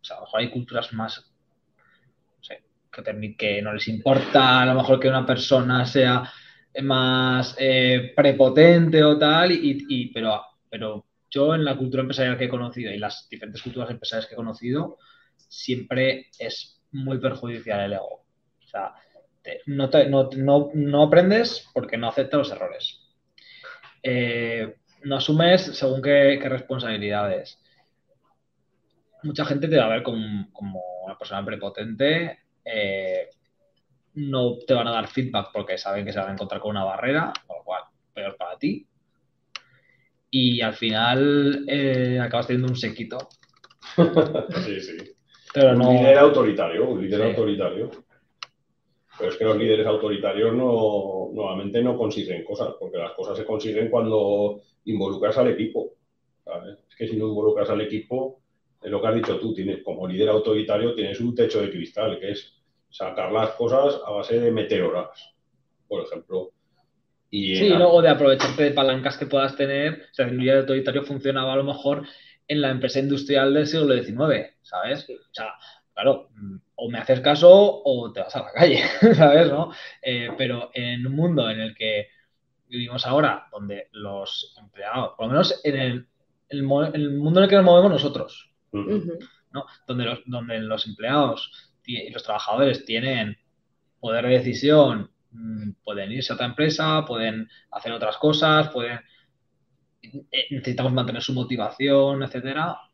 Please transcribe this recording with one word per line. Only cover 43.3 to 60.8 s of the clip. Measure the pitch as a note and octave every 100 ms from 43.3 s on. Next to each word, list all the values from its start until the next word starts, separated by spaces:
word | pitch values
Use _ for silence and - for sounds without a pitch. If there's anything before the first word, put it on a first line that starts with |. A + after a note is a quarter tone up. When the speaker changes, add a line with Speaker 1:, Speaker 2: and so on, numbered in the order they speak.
| _ _ _ _ _ - -
Speaker 2:
<laughs> | E3+ - - - - - G2
Sí, | F#2+
sí. | - E2 - _ _ _ _
Speaker 1:
Pero | C#3+ C3+
Speaker 2:
Un | A#2+
Speaker 1:
no | B2
Speaker 2:
líder | B2+ C3 C#3
autoritario, | D3 C3+ A2 F#2 - - B2+
un | A2
líder | F#2+ G#2
Speaker 1:
Sí. | A2
Speaker 2:
autoritario. | A2+ G#2+ G2 F2+ F#2 A2+ - _ _ _ _ - _ _ _ _ _ _ -
Pero | -
es | -
que | A2
los | G#2+
líderes | A2+ G#2+ G#2+
autoritarios | G#2 G#2+ G2+ G2 G2 A2+
no, | A#2+ B2+ A2+ G#2+ G#2 F#2+ F#2+ F#2
normalmente | G#2 G2 F#2 G2+ A#2
no | B2 B2
consiguen | A2 G#2+ F2+ E2+
cosas, | - G#2 A2 -
porque | F#2 F2+
las | E2+
cosas | - A2 G2+
se | G#2+
consiguen | G#2+ A2 G#2 A2
cuando | A#2+ A2 G#2+ G2+ G2+ G#2 - _ _ -
involucras | G#2 F#2+ F#2 G#2 B2
al | B2
equipo, | F#2+ A2 A2+ - _ _ _ _ _ -
¿sabes? | F2 F#2 G#2 _
Es | _
que | A2+
si | A2
no | A2
involucras | G#2 G#2+ G#2 G2+
al | G#2
equipo, | G#2+ A2 - B2+ C3 - _ _ _ _
es | -
lo | G2+
que | A2
has | A#2
dicho | - F#2
tú, | A2
tienes, | F#2+ G2 F#2+
como | - E2 F#2
líder | F#2 G#2+
autoritario | G#2+ A2 G#2+ G#2+ G#2+